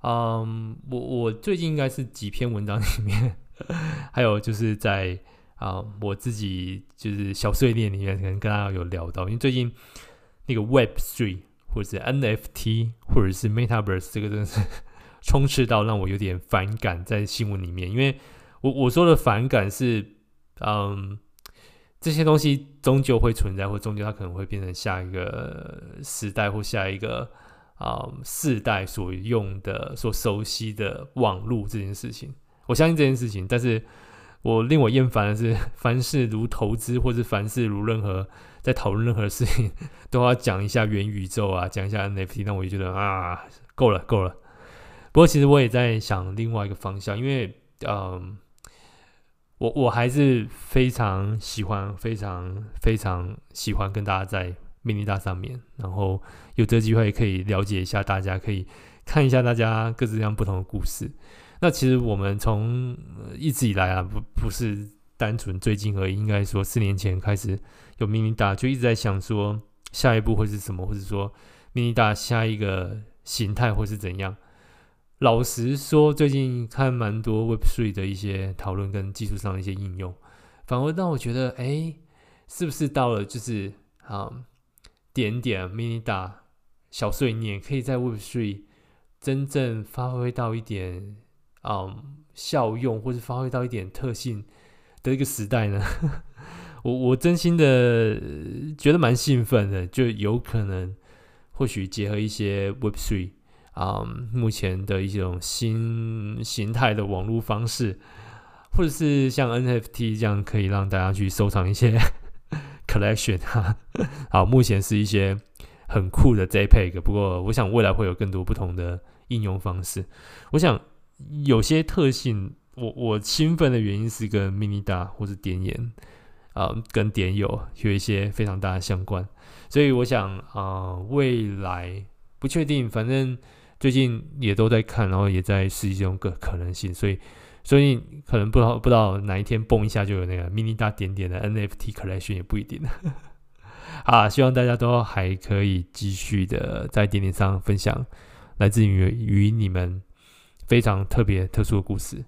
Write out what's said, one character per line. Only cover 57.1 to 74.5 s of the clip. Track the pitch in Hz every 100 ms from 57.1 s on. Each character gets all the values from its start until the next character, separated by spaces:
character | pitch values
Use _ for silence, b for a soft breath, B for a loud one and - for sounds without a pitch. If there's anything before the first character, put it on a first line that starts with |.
可 | 104
以 | 110 92
了 | 95 95
解 | 98 101
一 |
下 | 92 104
大 | 98 98
家， | 95 92
可 | -
以 | 98 92 B B B
看 | - 151
一 | 135
下 | 127
大 | 123
家 | 117 113 110 113
各 | 113
式 | 120 110
各 |
样 | 107
不 | 104
同 | 101 95
的 |
故 | 95 101
事。 | - - - - B B B B
那 | 175
其 | - 131
实 | 127
我 | 120 101
们 | 98 98
从， | - 107 113 123 127 123 - -
呃， | 104 -
一 | 156
直 | 127 120
以 |
来 | 98 92
啊， | 92
不， | 92 107 -
不 | - 110
是 | - 117 101 104 _ _ _
单 | 110 113
纯 | 107 92
最 | - 104
近 | 104 98
而 | 95
已， | 95
应 | 107
该 | 104
说 | 98 101
四 | 98 -
年 | 101 98
前 | 98 92
开 | 98 101
始 | 107 95 B B B B
有 | 110
Mini | 107 110
大， | 110 101 98
就 | 127
一 |
直 | 135
在 | 120
想 | 113 117 98
说 | - 107 104 104 - _ -
下 | - 131 113
一 |
步 | 107
会 | 107
是 | 107 104
什 | -
么， | 92
或 | 92
者 | 104
说 | 95 101 101 b b b b
Mini | 127 120
大 | 117 107
下 | 107 - 120
一 | 113 107
个 | 104 95 90 104 104 -
形 | - - 104
态 | 107 120
会 | 107 104
是 | 107
怎 | 98 92
样。 | 95 104 b